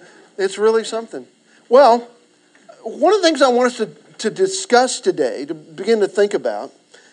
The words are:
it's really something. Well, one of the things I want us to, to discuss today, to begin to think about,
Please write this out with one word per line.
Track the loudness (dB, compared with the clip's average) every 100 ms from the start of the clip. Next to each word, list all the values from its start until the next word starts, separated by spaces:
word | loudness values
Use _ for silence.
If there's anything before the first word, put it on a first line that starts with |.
| -16 -20 _ -6
it's | -6 0
really | 0 0
something. | -2 -8 -10 -14 -16 _ _ _ 2
Well, | 6 6 4 -2 _ _ _ _ _ -20 -18
one | -14 -2 0
of | 2
the | 0
things | 2
I | 2
want | 2 0
us | -2
to, | -8 -10 _ -8
to | -6
discuss | -2 -2 -4 0 2 2 -2
today, | -4 -2 -2 -4
to | -10
begin | -12 -16 -8 -2 0
to | 0
think | 0 -2
about, | -2 -6 -8 -10 _ _ _ _